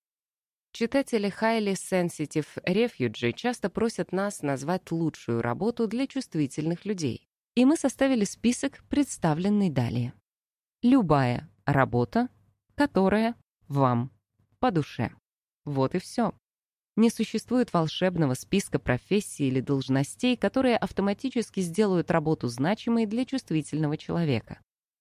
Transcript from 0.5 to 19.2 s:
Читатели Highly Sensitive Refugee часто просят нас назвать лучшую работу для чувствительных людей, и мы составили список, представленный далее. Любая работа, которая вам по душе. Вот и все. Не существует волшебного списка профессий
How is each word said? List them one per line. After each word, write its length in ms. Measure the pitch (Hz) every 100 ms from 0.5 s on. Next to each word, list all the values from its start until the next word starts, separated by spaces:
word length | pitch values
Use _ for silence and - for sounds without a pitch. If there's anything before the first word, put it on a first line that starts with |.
| _ _
Читатели 580 | - 233 277 269 220 202 -
Highly 340 | 220 226 208
Sensitive 760 | 190 - 185 175 - 147 156 147 - -
Refugee 640 | 190 233 - 123 104 120
часто 380 | 117 240 247 196
просят 420 | - 226 - 175
нас 300 | 185 202 -
назвать 500 | 147 135 139 185 -
лучшую 500 | 165 165 - - 117
работу 460 | 117 120 202 233 226
для 180 | 226 269
чувствительных 800 | 269 - 160 139 - 151 170
людей, 440 | 196 196 147 - _ _ _ -
и 80 |
мы 140 | 254 330
составили 480 | 269 - 269 254 202
список, 580 | - 226 247 277 - -
представленный 800 | 277 277 - 170 151 190 208 190
далее. 440 | 131 120 120 120 - _ _ _ _ _ _
Любая 680 | 240 269 175 147 127 120 - _ -
работа, 640 | 139 123 120 120 226 247 - _ _ _ -
которая 600 | 294 - 190 208 226 240 _ _ _
вам 440 | 143 131 120 123 - _ _ _ _
по 120 | 254
душе. 400 | 170 139 - 123 - _ _ _ _
Вот 320 | - 139 135 180
и 40 |
все. 340 | - - 214 - _ _ _ _ _ -
Не 120 | 226
существует 640 | - 220 220 - 247 240
волшебного 640 | 175 160 - 185 175 147
списка 460 | 127 - 196 - 143
профессий 680 | - 127 - 202